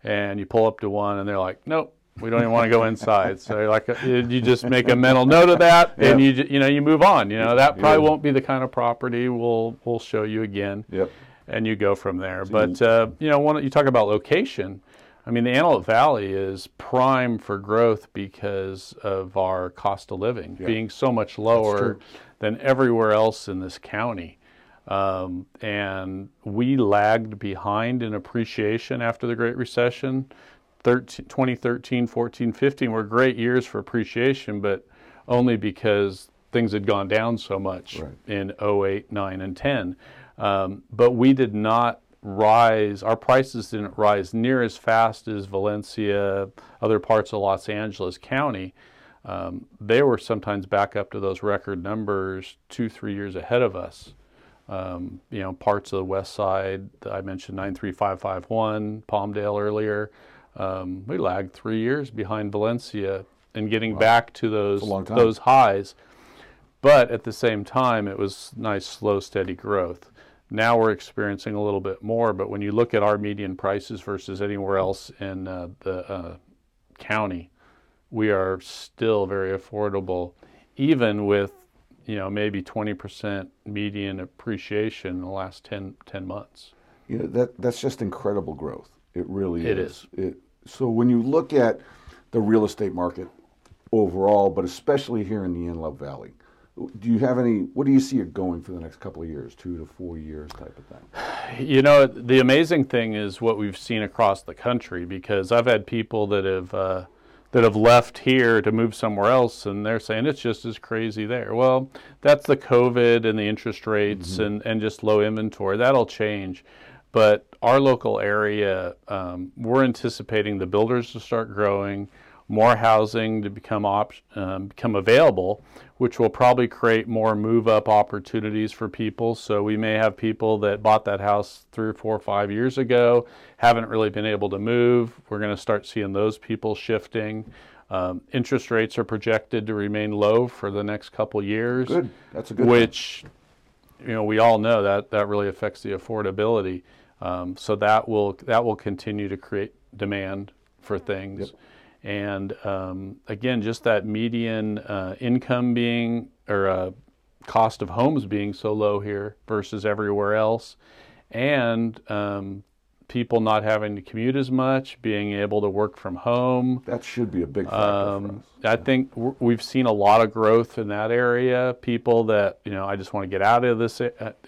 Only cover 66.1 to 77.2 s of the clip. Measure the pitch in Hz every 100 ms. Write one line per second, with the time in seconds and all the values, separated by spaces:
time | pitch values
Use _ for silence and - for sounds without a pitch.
66.1 | _ - - - _ _ _ 135 143 120
67.1 | 117 117 - 120 104 98 127 127 113 101
68.1 | 98 101 - - - 110 98 - - 107
69.1 | 101 - 101 92 90 101 101 85 85 -
70.1 | _ - _ - 107 113 117 110 98 -
71.1 | - 104 101 - 104 104 98 95 95 104
72.1 | 113 117 95 101 101 101 107 117 110 104
73.1 | 104 104 104 98 92 95 101 - 107 -
74.1 | 98 - 95 101 101 98 98 95 98 -
75.1 | - 98 92 95 92 87 95 95 92 90
76.1 | 95 85 87 _ _ _ _ _ _ -
77.1 | 107